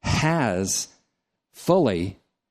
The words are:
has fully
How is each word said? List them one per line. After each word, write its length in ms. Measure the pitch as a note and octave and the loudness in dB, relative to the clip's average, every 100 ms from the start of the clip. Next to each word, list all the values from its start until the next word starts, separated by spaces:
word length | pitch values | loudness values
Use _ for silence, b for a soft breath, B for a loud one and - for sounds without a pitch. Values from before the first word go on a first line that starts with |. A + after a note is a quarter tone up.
has 840 | - - D#3 E3 A#2+ F2+ F#2+ - - _ _ _ _ _ _ | -2 0 0 0 0 0 -2 -4 -8 _ _ _ _ _ _
fully 640 | - - F#3 C#3 F2+ F#2+ - _ _ _ | -8 0 2 2 0 -4 -8 _ _ _